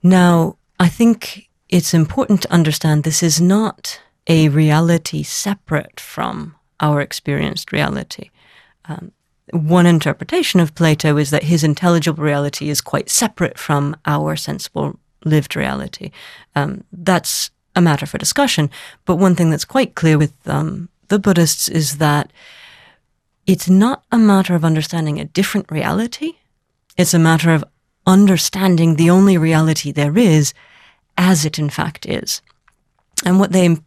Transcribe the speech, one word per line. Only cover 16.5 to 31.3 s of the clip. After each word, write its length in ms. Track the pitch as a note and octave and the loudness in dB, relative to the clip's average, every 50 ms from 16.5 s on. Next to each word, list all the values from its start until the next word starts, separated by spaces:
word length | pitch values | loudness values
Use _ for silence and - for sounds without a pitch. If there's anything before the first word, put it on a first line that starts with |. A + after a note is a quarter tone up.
| _ | _
Um, 300 | D3 C#3+ D3 C3 - - _ | -4 -4 -4 -6 -12 -14 _
that's 580 | - F3+ E3+ F3+ F#3 F3 - - - - - - _ _ _ _ _ | -20 -8 -2 -2 -2 0 -2 -4 -6 -6 -8 -10 _ _ _ _ _
a 60 | F3+ | 2
matter 240 | F3 E3+ D3 C#3+ F3+ | 2 2 2 0 -4
for 120 | D#3 - | -8 -10
discussion, 520 | - - - - - C#4+ B3+ - - D3+ C#3+ - - - - - _ _ | -6 -6 -4 -2 0 0 0 0 -2 -2 -4 -4 -12 -20 -20 -20 _ _
but 100 | - F3+ | -4 0
one 200 | D#3+ G3 F#3 F3+ | 2 4 2 4
thing 140 | F3+ F3 D#3+ | 2 2 0
that's 160 | D#3 D3 - | 0 -2 -6
quite 300 | _ - C4+ C4 - _ | _ -2 -2 -2 -2 _
clear 220 | - - D#3+ D#3 | -2 2 2 4
with, 160 | D3 D3+ D3 _ _ _ | 4 2 0 _ _ _
um, 420 | - C#3+ D3 D#3 D#3 - - E3+ - _ _ _ | -6 -4 -4 -4 -4 -8 -10 -12 -16 _ _ _
the 100 | _ G3 | _ -2
Buddhists 520 | G#3 G3 G#3 F#3 E3+ E3+ D3+ - - - - | 0 2 2 2 2 2 2 0 -4 -6 -4
is 280 | - E3 D#3 C3 C#3 | -2 -2 -2 -2 -2
that 340 | C#3+ D#3+ D3 D3 D3 - - _ _ - - - - - - - _ _ _ _ _ _ _ _ _ _ _ _ _ _ | -2 0 0 0 0 -2 -6 _ _ -20 -20 -20 -20 -20 -20 -20 _ _ _ _ _ _ _ _ _ _ _ _ _ _
it's 200 | - F#3 - - | 0 0 0 2
not 360 | F3 F#3 F#3+ G#3 A#3+ C#4 - _ _ | 2 4 4 4 2 0 -4 _ _
a 60 | - A#3 | 2 4
matter 340 | A3 G#3 G3+ F#3+ F#3 - F3+ | 4 6 4 4 2 2 0
of 100 | E3+ D3+ | 0 2
understanding 560 | E3 D#3 D#3 D3+ - - E3+ D#3+ D3+ D3 D3 | 2 0 0 -2 -4 -4 -4 -4 -4 -4 -6
a 60 | D3 | -8
different 460 | D3+ _ - G3 - - G#3 - - | -6 _ -4 -2 -2 -2 -6 -6 -4
reality. 640 | D#3 D3+ - - D3+ F#3+ A3+ A#3 - - D4+ E4 E4+ _ _ _ _ _ _ _ _ _ _ _ _ | -6 -4 -4 -2 -2 -2 -4 -6 -8 -8 -10 -10 -10 _ _ _ _ _ _ _ _ _ _ _ _
It's 180 | - F3+ E3+ - | -2 0 2 2
a 40 | E3+ | 2
matter 320 | E3 D#3+ E3 D#3 D3+ E3+ | 4 4 2 2 2 2
of 120 | E3 D3+ - _ _ _ _ _ _ _ _ | 0 0 -2 _ _ _ _ _ _ _ _
understanding 880 | - F#3 F#3+ G3+ G3 F#3+ D#3+ - - - F#3+ F#3+ F#3+ F3+ D#3+ E3 E3 D#3+ | 4 4 6 6 4 4 2 -2 -4 -4 -2 0 0 2 2 2 2 2
the 140 | D3 E3 E3+ | 2 4 4
only 300 | F3 F#3 G3 G3+ F#3+ E3+ | 4 6 4 4 4 2
reality 520 | D#3+ D#3+ E3 D#3 D#3+ D#3+ D#3 - - D3 | 2 2 2 2 2 0 0 -2 -4 -6
there 240 | C#3 D3+ D3 D3 D3+ | -4 -2 -2 0 2
is 380 | G#3+ B3 G3 D#3 D#3 D3 - - _ _ _ _ _ _ _ _ _ _ _ _ | 2 4 4 4 4 2 0 -4 _ _ _ _ _ _ _ _ _ _ _ _
as 280 | - F3 F#3 | 0 2 2